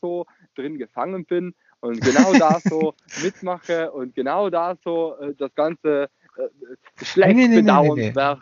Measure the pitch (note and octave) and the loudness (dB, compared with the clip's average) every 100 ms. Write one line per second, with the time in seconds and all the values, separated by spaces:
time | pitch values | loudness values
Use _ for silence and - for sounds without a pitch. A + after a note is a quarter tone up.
0 | F3 F3 - _ E3+ - C#3 D3+ A2+ A#2+ | -8 -8 -10 _ _ -12 -10 -10 -12 -8
1 | E3 F#3+ D#3 F3 F3+ - _ _ A#2+ A#2 | -8 -8 -6 -6 -6 -14 _ _ -8 -2
2 | C3 C#3 G3 F3+ D#3 E3+ F#3+ D#3 D#3 - | 0 4 4 4 2 2 0 -2 -4 -6
3 | _ C#3+ F3 - F#3 F3+ - E3 E3 C#3 | _ -8 -8 -6 -10 -8 -6 -4 -4 -8
4 | B2+ C3+ C3 F3 G3+ E3+ F3 F3 F3 E3 | -10 -6 -4 -2 -2 -2 -4 -6 -6 -4
5 | D#3+ C#3+ C#3+ C3+ C3+ - D#3 E3+ D#3 C#3+ | -4 -8 -12 -8 -8 -4 -4 -2 -2 -2
6 | C#3+ _ _ - C3 - A#2+ C3 _ - | -4 _ _ -12 -12 -12 -20 -20 _ -16
7 | - F#3 F#3+ A#3+ B3 A3+ G#3+ C#3 D3+ C3 | -4 4 6 6 6 6 6 6 4 2
8 | A2 B2+ C#3+ C#3 | -2 0 -2 -2